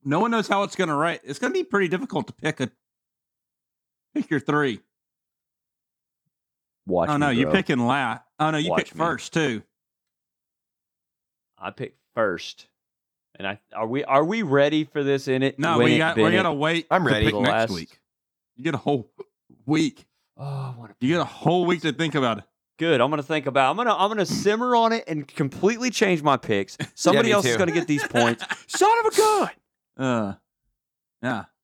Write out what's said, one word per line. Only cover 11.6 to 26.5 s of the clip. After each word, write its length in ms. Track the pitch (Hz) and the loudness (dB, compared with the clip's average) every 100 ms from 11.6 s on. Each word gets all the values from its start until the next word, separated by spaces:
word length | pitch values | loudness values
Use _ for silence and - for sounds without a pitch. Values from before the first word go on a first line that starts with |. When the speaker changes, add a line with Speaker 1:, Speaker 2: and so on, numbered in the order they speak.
| 92 | -14
Speaker 2:
picked 280 | - 135 _ _ | -10 -14 _ _
first. 520 | - 107 85 - - - _ _ _ _ _ _ _ | -2 -2 -2 -8 -18 -20 _ _ _ _ _ _ _
And 80 | 98 | -10
I, 140 | 101 _ | -10 _
are 120 | - 110 | -8 -4
we, 180 | 131 | -4
are 200 | - 135 | 2 2
we 180 | 160 226 | 2 -2
ready 420 | 190 139 143 156 | 2 4 4 2
for 200 | 151 151 | -2 -4
this 240 | 139 139 135 | 0 -2 0
in 140 | 131 | 0
it? 160 | 135 - | 0 -2
Speaker 1:
No, 200 | 151 165 | -2 4
Speaker 2:
Win 60 | |
Speaker 1:
we 100 | - | 4
Speaker 2:
it, 40 | - | 4
Speaker 1:
got, 180 | 160 117 | 2 2
we 60 | |
Speaker 2:
Bennett? 180 | 110 - | 2 4
Speaker 1:
gotta 100 | 175 | 0
wait 320 | 147 151 170 165 | 0 0 -2 0
Speaker 3:
I'm 140 | 185 | 0
Speaker 1:
to 60 | 151 | 2
Speaker 3:
ready. 140 | 107 110 | 2 2
Speaker 1:
pick 80 | |
Speaker 2:
The 60 | 104 | 0
Speaker 1:
next 120 | 101 | 0
Speaker 2:
last 180 | 110 113 | 0 0
Speaker 1:
week. 300 | 90 78 _ _ _ _ _ _ _ | -4 -10 _ _ _ _ _ _ _
You 80 | |
get 100 | 143 | -4
a 40 | 143 | -2
whole 320 | - 143 107 _ - _ _ _ - | 0 -2 -4 _ -20 _ _ _ -2
week. 400 | 151 160 - _ _ _ _ | 0 0 -4 _ _ _ _
Speaker 2:
Oh, 80 | |
I 300 | 139 139 131 120 | -10 -8 -10 -12
wanna 160 | 113 - | -18 -4
Speaker 1:
You 80 | 127 | -2
get 120 | 170 | 0
a 40 | |
whole 400 | 151 - 147 175 175 | -2 -2 0 2 2
week 160 | 180 | 0
to 100 | 160 | -2
think 220 | 135 165 | -2 -2
about 240 | 147 127 110 | 0 0 -2
it. 60 | - _ _ _ | -8 _ _ _
Speaker 2:
Good. 220 | 165 143 | 0 4
I'm 100 | 127 | 4
gonna 120 | 151 | 0
think 240 | 135 156 139 | -2 -4 0
about, 240 | 131 131 | 2 2
I'm 60 | 170 | 2
gonna, 180 | 240 | 0
I'm 140 | 185 196 | 2 0
gonna 180 | 220 190 | 0 -2
simmer 480 | 208 190 214 247 | 0 0 0 2
on 180 | 240 226 | 2 2
it 120 | 226 - | 0 -4
and 200 | 160 143 | -8 -8
completely 640 | - 143 - 196 226 247 | -4 -4 0 0 0 -4
change 320 | - 202 175 | 0 2 2
my 140 | 147 131 | 2 0
picks. 400 | - | 2